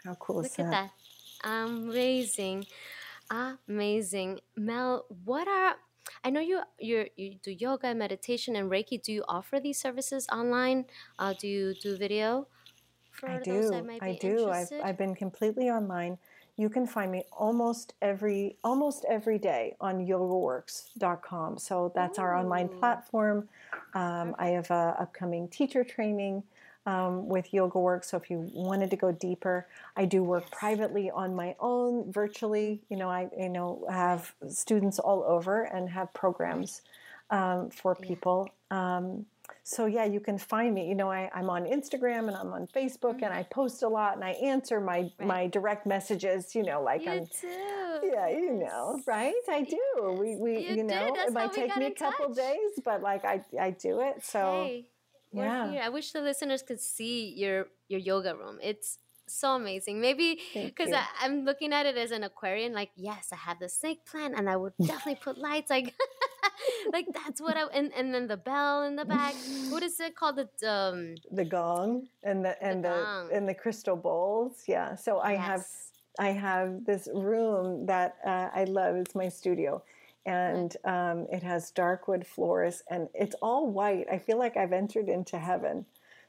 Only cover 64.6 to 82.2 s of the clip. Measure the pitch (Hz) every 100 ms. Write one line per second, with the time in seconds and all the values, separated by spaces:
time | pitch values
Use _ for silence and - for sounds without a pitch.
64.6 | 190 - 170 311 302 269 277 254 294 302
65.6 | 302 269 247 - 523 - 508 - 403 403
66.6 | 539 480 415 339 359 311 302 - 320 320
67.6 | 302 269 294 - 262 247 240 196 254 285
68.6 | 285 285 285 285 302 294 285 262 262 269
69.6 | 262 320 349 339 330 330 311 277 233 -
70.6 | 220 202 190 180 165 165 - 190 170 180
71.6 | 170 175 202 247 262 _ 202 190 185 -
72.6 | 196 185 175 175 208 196 170 208 196 190
73.6 | 233 214 196 175 175 165 190 220 247 -
74.6 | - - 165 196 - 196 208 196 180 190
75.6 | - - - - _ - 196 196 196 185
76.6 | 185 185 226 196 - 202 196 220 226 196
77.6 | 185 170 185 185 180 - 196 185 185 190
78.6 | 190 190 180 180 180 196 185 - 185 170
79.6 | 143 147 - - - _ 190 180 180 175
80.6 | 175 - 160 180 175 170 - 180 180 170
81.6 | 165 - 175 185 - 185